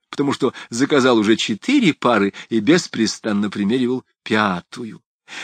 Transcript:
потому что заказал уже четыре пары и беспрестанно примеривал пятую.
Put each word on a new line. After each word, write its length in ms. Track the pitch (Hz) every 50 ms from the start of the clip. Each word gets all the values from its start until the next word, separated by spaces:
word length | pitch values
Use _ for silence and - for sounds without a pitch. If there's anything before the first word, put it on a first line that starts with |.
| _ -
потому 200 | - - 143 143
что 220 | 120 - 143 120 - - - -
заказал 480 | 117 117 139 131 151 139 123 131 123 113
уже 180 | 104 104 110
четыре 600 | - - - 110 - - - 269 302 233 160 127
пары 380 | - - 127 117 104 101 98 - - - -
и 100 | 120 113
беспрестанно 920 | 104 113 165 180 - - - 120 110 98 - - - 113 101 101 104 101
примеривал 560 | - 101 101 98 117 135 127 120 127 127 - _ _ _
пятую. 800 | - - 110 107 107 101 92 87 - _ - 123 123 110 - - _ _ _ _ _ _ - -